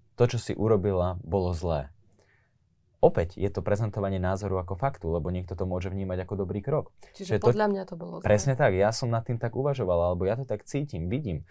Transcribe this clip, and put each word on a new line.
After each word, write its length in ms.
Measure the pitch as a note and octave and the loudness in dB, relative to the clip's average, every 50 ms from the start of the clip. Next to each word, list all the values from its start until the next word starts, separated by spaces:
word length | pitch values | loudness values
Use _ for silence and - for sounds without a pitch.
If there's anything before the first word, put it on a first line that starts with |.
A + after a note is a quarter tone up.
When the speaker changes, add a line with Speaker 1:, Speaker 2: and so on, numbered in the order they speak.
| _ _ _ | _ _ _
Speaker 1:
"To, 100 | - A#2+ A#2+ | 2 2 4
čo 100 | - A2+ | 2 0
si 140 | - - - | -4 -4 -4
urobila, 640 | - G#2 A2 A2+ G2 F2+ G#2 F#2+ F2+ F2 F#2 F2+ F2 | 0 2 4 4 4 4 2 2 2 0 0 -2 -4
bolo 300 | - D#2+ E2+ G2 F#2 F2+ | -6 -2 0 0 2 0
zlé." 400 | F2 D#2 F2 F2 D#2+ D2 C2+ - - _ _ _ _ _ _ _ _ _ _ _ _ _ _ _ _ _ _ _ _ - | -2 -2 -2 -2 -2 -2 -4 -6 -12 _ _ _ _ _ _ _ _ _ _ _ _ _ _ _ _ _ _ _ _ 4
Opäť 320 | - E3+ - - E2 E2+ - | 4 4 6 4 -2 -2 -2
je 160 | - F#2+ G2+ | -4 -4 -4
to 160 | G2 G2+ - | -2 -2 -2
prezentovanie 560 | F#2 G#2 G#2 A2+ G#2 - G#2+ G2 G2 G2 F#2 | 0 0 0 0 -2 -2 -2 -2 -2 0 0
názoru 400 | F2+ F#2 F#2+ F#2+ G#2 G2 F#2+ F#2 | 0 0 -2 -2 -2 -2 -2 -2
ako 160 | F2+ F2 F#2+ F#2 | -4 -4 -6 -4
faktu, 320 | C3 C#3 C3+ - - D#2+ | -4 -4 -4 -4 -4 -2
lebo 240 | E2 F2 D#2 F2+ F2+ | -2 -2 -2 -2 -4
niekto 240 | F2+ F2+ - F#2 F2 | -4 -6 -6 -6 -6
to 80 | F#2+ | -4
môže 240 | F#2 F#2 F#2 F2+ F#2+ | -4 -4 -4 -4 -4
vnímať 320 | F#2+ G2 G2 F#2+ F#2 F2+ | -6 -6 -4 -4 -4 -6
ako 240 | F2+ - G#2 F#2+ G2 | -6 -6 -4 -4 -4
dobrý 160 | F2 G2 G#2 | -4 -4 -6
krok. 320 | G2 C#3 D3 D3 - - _ - - - - - | -4 -2 -2 -2 -4 -6 _ -20 -20 -20 -18 -12
Speaker 2:
Čiže 160 | G3 F3 G#2+ | -6 -2 0
Speaker 1:
Čiže 80 | G2+ | 2
to 80 | - - | 4 4
Speaker 2:
podľa 180 | B2 C3+ B2+ G#2 G2+ | 4 4 2 0 0
mňa 100 | F#2+ F#2 - | -2 -4 -8
to 60 | F3+ E3 | -12 -12
bolo 240 | E2+ F2 - - | -12 -12 -8 -2
zlé. 80 | - - | 4 4
Speaker 1:
Presne 240 | - - - C#3 C3 | 6 6 6 4 2
tak, 240 | B2+ D3 A#2 F#2+ F#2 | 4 4 4 6 4
ja 160 | G2 G#2+ A2+ | 4 2 2
som 160 | - C3+ A#2 | 0 -2 0
nad 160 | A#2 A2+ A2+ | 0 0 0
tým 160 | - B2 A#2 | -2 -4 -2
tak 160 | - A#2 G#2+ A#2+ | -2 -4 -2 -2
uvažoval, 560 | C3+ D3 C#3 C3 G#2+ F2+ F2 E2+ E2+ F2 F2+ | -2 0 0 0 0 2 2 4 4 2 2
alebo 160 | F2 F#2 F#2+ | 2 0 0
ja 80 | A2 B2 | 0 -2
to 80 | C3+ | -2
tak 160 | B2 G#2+ G#2 - - | -4 -6 -6 -6 -4
cítim, 400 | - C#3 D3 D3 - E2+ E2 F2 | -4 -4 -4 -4 -6 -6 -4 -2
vidím. 320 | A2 D3 D#3 G#2 E2 C#2+ D#2 - | -2 -2 -2 -2 -4 -6 -6 -10